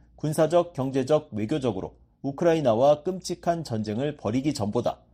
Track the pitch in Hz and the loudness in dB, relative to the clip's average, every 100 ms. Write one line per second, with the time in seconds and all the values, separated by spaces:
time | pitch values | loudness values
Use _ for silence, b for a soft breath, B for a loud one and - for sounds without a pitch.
0 | _ - 151 156 151 175 175 - 135 135 | _ -8 -4 2 4 4 2 -2 -2 -2
1 | 131 151 - 104 110 151 127 92 87 - | 2 2 0 -6 -2 -2 -2 -2 -6 -12
2 | _ _ 139 143 170 165 131 110 139 147 | _ _ -10 0 2 4 4 4 4 4
3 | 190 185 - 175 175 170 147 110 107 107 | 0 -6 -8 -4 -2 -2 -4 -4 -4 -4
4 | 147 - 104 127 127 - 104 117 - - | -4 -4 -2 -2 -2 -2 -2 -2 -2 -4
5 | _ | _